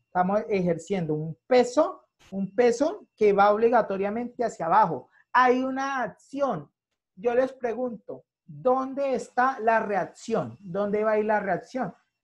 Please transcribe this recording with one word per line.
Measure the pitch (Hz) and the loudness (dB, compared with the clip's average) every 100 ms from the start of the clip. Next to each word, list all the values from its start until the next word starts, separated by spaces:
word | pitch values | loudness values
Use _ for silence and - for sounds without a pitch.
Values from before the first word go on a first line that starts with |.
| _ | _
estamos | 180 180 208 220 | -2 0 0 0
ejerciendo | 196 175 160 - 196 156 | 0 0 -2 -4 -4 -2
un | 151 160 - - | -4 -6 -12 2
peso, | 254 240 294 349 - _ _ _ | 2 4 2 0 -2 _ _ _
un | 196 185 - | -8 -4 2
peso | 240 233 302 415 - - | 2 2 -2 -4 -12 0
que | 208 | 4
va | 196 208 | 6 4
obligatoriamente | 208 233 240 208 196 202 226 240 - 226 | 4 4 4 2 -2 -4 -4 -8 -6 -6
hacia | - 165 | -4 2
abajo. | 196 196 127 - _ _ | 4 4 0 -10 _ _
Hay | 240 254 254 | 4 4 4
una | 262 262 277 269 | -2 -4 -4 -4
acción. | 226 - _ 269 262 175 143 _ _ _ _ - | -6 -10 _ -4 -2 -4 -8 _ _ _ _ -6
Yo | 233 240 | -2 0
les | 262 | 0
pregunto, | 262 240 220 254 208 - 131 _ _ - | -4 -6 -4 -6 -8 -14 -16 _ _ -20
¿dónde | 147 254 262 262 269 277 247 | -4 0 0 -2 -6 -4 -4
está | - - 254 269 | -4 -2 0 0
la | 220 226 | 2 2
reacción? | 208 196 160 - - 214 123 - | 0 -4 -4 -10 -6 -4 -4 -10
¿Dónde | 196 190 208 208 | -8 -6 -2 -2
va | 220 | 0
a | 214 | 0
ir | 214 | 0
la | 214 | 0
reacción? | 196 170 - 254 196 - _ _ | 0 -4 -4 -8 -8 -10 _ _